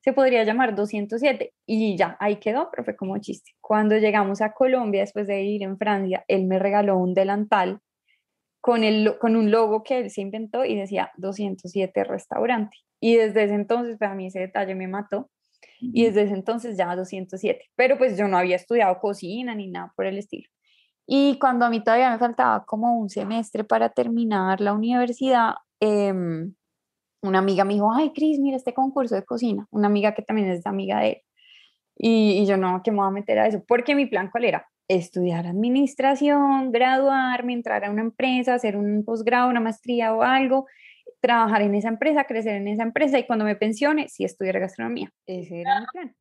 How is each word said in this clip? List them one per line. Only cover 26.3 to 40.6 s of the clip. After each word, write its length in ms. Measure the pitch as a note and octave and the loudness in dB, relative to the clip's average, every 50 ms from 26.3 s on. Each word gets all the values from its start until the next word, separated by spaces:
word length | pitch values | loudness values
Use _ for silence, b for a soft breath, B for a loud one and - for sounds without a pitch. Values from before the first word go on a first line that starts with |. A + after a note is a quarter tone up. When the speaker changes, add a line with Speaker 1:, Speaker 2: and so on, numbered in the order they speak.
| E3 D#3+ D#3+ G3 - _ _ _ _ _ _ _ _ _ _ _ _ _ - | -4 -4 -6 -10 -12 _ _ _ _ _ _ _ _ _ _ _ _ _ -4
Speaker 1:
una 160 | G3 F#3+ F#3+ | 0 2 2
amiga 260 | F#3+ G3 G3 F3+ G3 | 2 2 2 2 2
me 80 | G3 G#3 | 2 2
dijo, 160 | G#3 G3+ G#3+ A3+ | 2 2 2 2
"Ay, 180 | C4 D#4 D4 D4+ | 2 0 0 0
Cris, 260 | - D4+ D#4 D4+ C#4 | 0 0 0 2 2
mira 180 | C#4 C#4 C4 B3+ | 0 0 -2 -2
este 160 | C4 B3 A#3+ | -4 -6 -2
concurso 420 | C4 C4 C4+ C4+ C#4+ B3+ A#3 A3 | -2 -2 -2 0 -2 -2 -2 -2
de 100 | F#3+ G3 | -4 -4
cocina". 420 | _ B3 A#3 A#3+ A#3+ G3+ G3+ G#3 _ | _ -6 -4 -2 -2 -2 -4 -6 _
Una 160 | - G#3 G#3 G3+ | -2 0 2 2
amiga 260 | G#3 G3+ G3+ G#3+ G#3 | 2 2 2 0 0
que 60 | - G#3+ | -2 -6
también 260 | - G#3+ G#3+ G3+ F#3+ | -4 -2 0 0 0
es 160 | F3+ F3 F3 G#3 | -2 -4 -4 -6
amiga 320 | G3 G3 G3 G3 G3+ G#3+ | -6 -4 -4 -2 -2 0
de 80 | G#3+ - | 0 0
él. 100 | - - _ _ _ b b b b b b b b b _ _ _ _ | -2 -4 _ _ _ b b b b b b b b b _ _ _ _
Y, 420 | - A3+ A3+ A3 G#3+ G#3 G3 F#3+ | 2 2 4 6 4 4 4 4
y 40 | G#3 G3 | 4 2
yo, 100 | G3+ F#3+ | 2 2
"No, 240 | F#3+ F#3 F3+ F#3 F#3+ | 2 0 -2 0 -2
¿qué 80 | A#3 | -2
me 60 | G#3+ G3+ | 0 0
voy 80 | G3 G3 | 0 0
a 40 | |
meter 280 | F#3+ G3+ G3+ - - - | -2 -4 -2 0 2 4
a 80 | A3 A3 | 4 2
eso?". 160 | G#3+ G3 - _ | 2 -2 0 _
Porque 280 | A#3 A#3+ A#3+ C4+ D4 | 0 0 2 0 0
mi 100 | C#4+ C#4 - | 0 0 0
plan, 220 | - F#3 F#3+ F#3+ | -2 -4 -4 -4
¿cuál 140 | _ A#3 A#3+ | _ -2 0
era? 220 | A3 - - - _ _ _ _ _ | 0 0 -2 -6 _ _ _ _ _
Estudiar 580 | F#3+ F#3 E3+ - _ F#3 F3+ F3+ E3+ E3 E3+ F3 | 0 0 0 -2 _ -2 -2 0 -2 -2 -4 -4
administración, 1200 | F3 G3 G#3+ A#3+ B3 C4+ C#4+ C4+ - - B3+ C4+ C#4 C4 D4 C#4+ C#4+ C#4+ C#4+ C#4 C4+ C4+ C4 C4 | -4 -2 0 0 2 2 2 0 0 0 0 2 2 2 2 2 4 4 4 2 2 0 0 0
graduarme, 840 | A3+ A#3 B3+ B3+ C4 C4 C4+ C#4 C4+ C4+ C4 B3+ B3 B3 A#3+ B3 B3 | 0 2 2 4 2 2 2 2 2 2 0 0 -2 -2 -4 -4 -4
entrar 320 | A#3+ A#3 A3+ A3 G#3 G3+ | -4 -4 -2 -4 -2 -2
a 60 | G3+ | -2
una 100 | G#3 G#3+ A3 | -2 -2 -2
empresa, 500 | A3+ A3+ _ B3 C4 B3+ B3+ B3 C4 B3 | -4 -4 _ -2 0 0 0 0 0 0
hacer 220 | B3 B3 A3 G3+ G#3 | 0 0 -2 -2 -2
un 260 | G#3 G#3 G#3 G#3+ G#3 | -2 0 0 -2 -2
posgrado, 440 | G#3 A3+ A3+ A3 A3+ B3 B3 B3 B3+ | -2 -4 -2 0 0 2 2 2 2
una 100 | B3 A#3+ | 2 0
maestría 520 | A3 A3+ A3 - _ A#3 B3 A#3+ A3+ A3 A3 | -2 -2 -4 -6 _ -4 -2 0 0 0 2
o 80 | A3 A3+ | 2 2
algo, 440 | B3 C4 C4+ C4+ B3+ C4 C4+ | 2 4 2 2 2 2 0